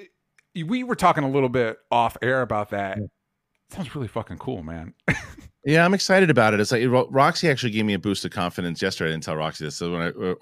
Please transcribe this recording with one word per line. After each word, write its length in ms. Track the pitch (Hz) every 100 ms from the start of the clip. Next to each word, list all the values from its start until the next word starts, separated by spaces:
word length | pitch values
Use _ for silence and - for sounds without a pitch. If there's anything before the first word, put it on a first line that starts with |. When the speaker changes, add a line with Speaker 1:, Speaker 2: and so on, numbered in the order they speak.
| 202 _ _ _ _
Speaker 1:
we 300 | 165 160 254
were 120 | 254 240
talking 280 | 180 160
a 60 | 139
little 180 | 139 131
bit 300 | 123 113 - -
off 260 | 120 117 -
air 200 | 117 131
about 280 | 120 107 104
that. 280 | 101 98 101
Speaker 2:
Yeah. 80 | 98 _ _ _ _ _ _
Speaker 1:
Sounds 240 | - 143 151
really 120 | 113
fucking 300 | - - 85
cool, 240 | - 117
man. 320 | 78 82 85 - -
<laughs> 60 | - - - - _ 135
Speaker 2:
Yeah, 160 | 156
I'm 120 | 175
excited 340 | 196 - 190 185
about 240 | 131 110
it. 80 | 104
It's 100 | 104
like, 140 | 120 123
Ro-, 220 | 127 -
Roxy 380 | 135 147 170 170
actually 220 | 127 127
gave 140 | 107 107
me 80 |
a 40 | 98
boost 240 | 104 95 90
of 40 |
confidence 520 | - 87 - 87 82
yesterday. 260 | 95 - 82
I 40 |
didn't 80 | 80
tell 120 | 78
Roxy 300 | 78 78 -
this, 120 | 76 69
so 160 | 87
when 100 | 87
I, 60 | 85
or, 260 | - 92 90